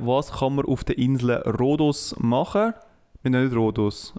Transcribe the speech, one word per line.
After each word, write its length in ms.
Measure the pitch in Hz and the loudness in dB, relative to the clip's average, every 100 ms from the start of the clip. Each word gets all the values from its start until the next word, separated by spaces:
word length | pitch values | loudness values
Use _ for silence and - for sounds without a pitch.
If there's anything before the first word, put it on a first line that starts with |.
| 120 | 0
was 260 | 131 151 | 0 -2
kann 220 | - 135 | -2 -2
man 100 | 139 | 0
auf 180 | 139 131 | 0 -2
der 140 | - - | -2 0
Insel 360 | 127 135 123 | 2 2 2
Rhodos 840 | 120 117 110 131 147 151 143 - - | 0 -2 0 0 2 2 0 -4 -2
machen. 540 | 117 123 180 202 226 - - _ _ - | 0 0 0 0 0 -2 -12 _ _ -6
Wir 100 | 131 | 0
nennen 180 | 127 131 | 2 2
nicht 60 | 117 | 2
Rhodos, 560 | 110 107 104 - - | 0 2 -2 -2 -12